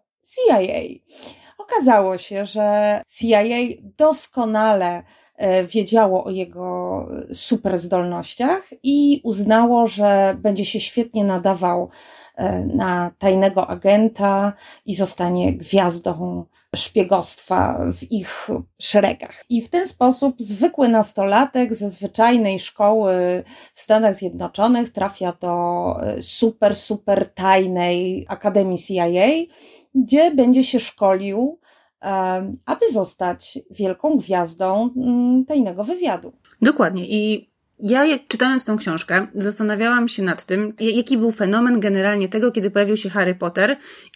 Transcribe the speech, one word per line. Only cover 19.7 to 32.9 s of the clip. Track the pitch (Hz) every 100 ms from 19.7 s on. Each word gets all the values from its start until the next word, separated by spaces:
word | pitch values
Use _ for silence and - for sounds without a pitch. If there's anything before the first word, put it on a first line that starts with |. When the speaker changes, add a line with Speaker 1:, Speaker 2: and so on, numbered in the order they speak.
Speaker 1:
ten | 349 381
sposób | - 254 254 277 262
zwykły | 208 202 330 339 247
nastolatek | 226 214 - 196 208 269 254 240
ze | 214 202
zwyczajnej | 175 196 - 226 247 202 190
szkoły | - - 208 220 202 180 180 180 - - -
w | -
Stanach | - 220 220
Zjednoczonych | 190 185 175 175 - 220 247 240
trafia | - 196 - 180 175
do, | 180 175 175 175 180 -
e, | 104 104
super, | - - 226 - 208 196
super | - 208 - 196 190
tajnej | - 185 190 190 180 175 175 185 190 180
akademii | 196 208 196 190 175
C | -
I | 185 170 180
A, | 220 320 339 _ - - _
gdzie | 269 220 277 339
będzie | 277 240 254
się | 262 247
szkolił, | - - 196 190 196 196 262 330 _ _ _ _
em, | 196 190 185 185 196 226 -
aby | 294 453